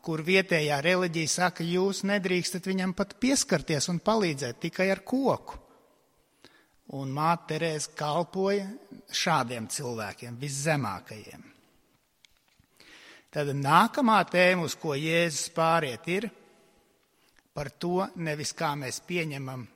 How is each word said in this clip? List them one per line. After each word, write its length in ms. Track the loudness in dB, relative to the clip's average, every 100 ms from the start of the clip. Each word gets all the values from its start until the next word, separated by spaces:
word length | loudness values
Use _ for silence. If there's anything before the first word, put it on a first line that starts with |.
kur 180 | -4 -4
vietējā 540 | 2 2 4 2 2 2
reliģija 480 | 2 2 2 0 -2
saka, 360 | 2 0 0
jūs 400 | -2 2 0 0 0
nedrīkstat 600 | 0 0 0 -2 -6 -4
viņam 280 | -2 -2 -2
pat 200 | -4 -2
pieskarties 720 | 0 2 2 0 0 -2 0
un 100 | -2
palīdzēt, 600 | 2 2 2 -2 -6 -6
tikai 260 | -8 -2 0
ar 120 | 0
koku. 540 | -2 0 2 0 -4 -16 -18 -20 _ _ _ _ _ _ -20 _ _ _ _
Un 240 | -10 -6
māte 400 | -2 0 0 -2
Terēze 400 | -4 -2 -4 -8
kalpoja 720 | -6 -2 -2 -2 -2 0 0 -2 -12 -18 -20 -8
šādiem 540 | -4 2 2 0 -4 -6
cilvēkiem, 680 | -6 -6 -6 -8 -10 -14 -10
viszemākajiem. 1000 | -8 -4 0 0 0 -6 -10 -18 -16 -20 -20 -20 _ _ _ _ _ _ _ _ _ _ _ _ -20 -20 -20 -20 _
Tad 240 | -4 -2
nākamā 720 | -2 6 6 6 4 6 6
tēma, 400 | 4 6 6 6
uz 120 | 0 -4
ko 140 | -4 -2
Jēzus 540 | 0 2 2 -2 -6
pāriet, 560 | 0 4 4 0 -6 -4
ir 220 | -4 -4 -12 -20 _ _ _ _ _ _ _ _ _ _
par 160 | -10 -10
to, 380 | _ -2 0 -2 -4
nevis 380 | -6 -4 -6 -4
kā 160 | -4
mēs 300 | -2 -6 -8
pieņemam 640 | -6 -4 -4 -6 -8 -10 -12